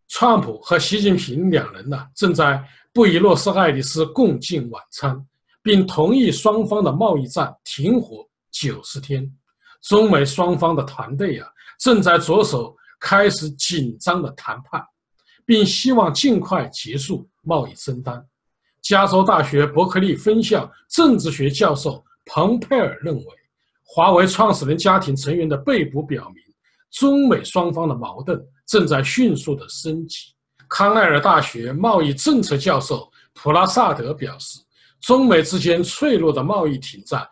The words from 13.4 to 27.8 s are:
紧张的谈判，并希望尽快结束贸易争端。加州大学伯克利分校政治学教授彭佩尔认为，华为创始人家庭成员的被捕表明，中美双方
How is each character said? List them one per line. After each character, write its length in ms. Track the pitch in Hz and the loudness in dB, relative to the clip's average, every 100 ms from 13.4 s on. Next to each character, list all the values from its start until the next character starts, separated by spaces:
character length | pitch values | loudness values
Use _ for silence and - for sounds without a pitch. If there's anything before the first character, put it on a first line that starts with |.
| 156 | -8
紧 480 | 139 - 170 123 107 | -8 -6 -4 -6 -6
张 240 | 175 180 | -4 -4
的 80 | 143 | -6
谈 240 | - - 117 | -10 -12 -12
判， 180 | - - - _ _ _ _ _ - | -10 -12 -12 _ _ _ _ _ 0
并 180 | 220 | 2
希 260 | 196 - 262 | 2 0 2
望 200 | 240 175 | 2 2
尽 260 | 143 285 208 | 0 0 0
快 300 | - 185 120 | 0 -4 -4
结 300 | - - 139 | -10 -10 -10
束 280 | - 156 - _ | -8 -10 -10 _
贸 240 | 156 160 120 | -4 -4 -4
易 60 | |
争 260 | - - 123 | -12 -12 -10
端。 220 | 131 120 _ _ _ _ _ _ | -10 -14 _ _ _ _ _ _
加 240 | - 196 196 | 0 2 4
州 180 | 185 | 4
大 180 | 190 175 | 4 2
学 240 | 139 143 143 | 2 0 2
伯 220 | 151 185 | 2 0
克 100 | 185 | 0
利 160 | 190 | 0
分 280 | - 214 220 | 0 0 0
校 280 | 214 185 - _ - | 2 -2 -2 _ -6
政 300 | - 320 220 | 2 4 4
治 120 | 165 | 0
学 200 | 139 139 | -2 -2
教 240 | - 185 | 0 0
授 300 | 139 151 - _ _ - | 0 -4 -8 _ _ -8
彭 340 | 156 190 240 | 0 0 0
佩 180 | - 262 | 0 0
尔 220 | 160 - | -2 -4
认 140 | 160 135 | -8 -8
为， 80 | - - _ _ _ _ | -10 -20 _ _ _ _
华 300 | _ 165 180 | _ 2 4
为 140 | 180 185 | 6 4
创 280 | 196 220 | 2 2
始 120 | 160 139 | 2 -2
人 100 | 160 | 0
家 220 | 196 190 | 2 2
庭 180 | 139 135 | 0 -4
成 180 | 139 | -4
员 140 | 170 160 | -2 -2
的 80 | 139 | -2
被 260 | 285 233 | 0 0
捕 200 | 131 135 | -2 -6
表 280 | 143 131 - | -6 -8 -10
明， 100 | - _ _ _ _ _ | -20 _ _ _ _ _
中 360 | - 277 285 269 | 0 2 4 2
美 160 | 165 | 2
双 300 | - 185 170 | 0 -2 -2
方 160 | 165 | -2